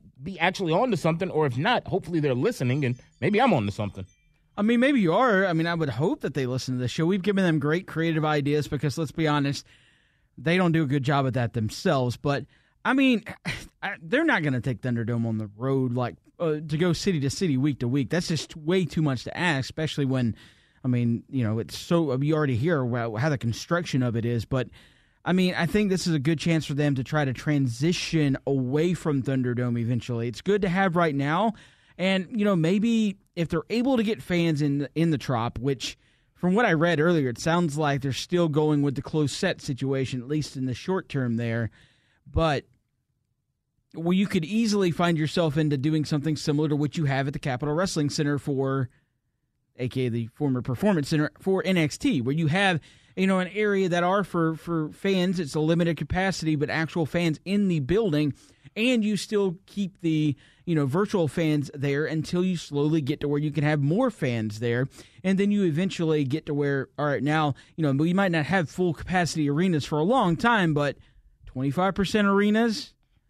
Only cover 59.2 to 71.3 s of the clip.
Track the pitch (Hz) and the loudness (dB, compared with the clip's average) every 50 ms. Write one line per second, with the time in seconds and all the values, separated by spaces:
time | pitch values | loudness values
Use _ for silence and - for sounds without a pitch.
59.2 | - - 220 202 196 190 165 - _ - - 202 202 175 - _ 170 165 160 151 | -2 -2 0 0 0 0 -2 -4 _ -12 -8 -6 -6 -6 -6 _ -2 0 2 2
60.2 | 151 147 135 - - - _ _ - 175 170 151 143 131 135 185 214 202 - 190 | 2 2 0 -2 -8 -20 _ _ -6 -2 0 0 0 2 2 0 0 0 0 0
61.2 | 160 135 - 180 160 156 151 147 135 - - 143 135 143 139 143 156 127 156 156 | 0 0 0 0 0 0 0 0 -2 -4 -6 -6 -4 -2 -2 -2 -2 -2 -2 -4
62.2 | 147 - 175 175 185 185 180 165 - - 143 143 143 151 160 165 135 123 147 - | -4 -2 -2 -2 -2 -2 -2 -4 -8 -6 -2 0 0 2 0 0 0 -2 -4 -2
63.2 | - 143 147 147 151 151 143 - 143 151 156 147 139 143 165 220 262 240 - - | -2 -2 -2 0 -2 -2 -2 0 0 2 2 2 2 2 2 2 2 0 0 -2
64.2 | 156 127 120 113 107 110 104 110 123 120 117 120 - - - - - - _ - | -2 -2 -2 -2 -2 -4 -6 -4 -2 -2 0 0 -2 -4 -6 -16 -20 -20 _ -6
65.2 | - 190 190 180 202 208 208 208 196 170 143 160 190 196 - - 170 160 156 151 | -2 0 2 2 2 2 2 2 2 2 2 0 -2 -2 -2 -2 0 0 2 2
66.2 | 143 127 143 156 - - 147 143 143 143 139 135 131 - - - 147 147 139 104 | 2 0 -2 -4 -4 -4 -2 0 0 0 0 -2 -4 -6 -6 -4 -2 -2 0 0
67.2 | 127 147 156 160 156 147 135 - - - - - 156 143 135 139 160 175 180 196 | 0 0 2 2 2 0 -2 -4 -10 -16 -6 -2 0 0 2 2 2 2 2 2
68.2 | 196 185 165 160 139 - 196 190 160 - - - 185 175 151 - - - 180 185 | 2 2 0 -2 -2 0 0 0 0 -2 -2 -2 0 0 0 -2 -6 -2 0 0
69.2 | 175 - - 160 147 143 143 156 190 190 165 143 - - 156 147 156 196 254 262 | 0 0 0 -2 0 0 2 2 2 2 2 0 -2 -2 -2 0 2 2 2 4
70.2 | 208 170 165 - - 233 233 208 180 160 143 151 143 139 - - - _ _ - | 4 2 2 2 2 2 4 4 4 2 2 2 0 -2 -4 -6 -14 _ _ -20
71.2 | _ _ | _ _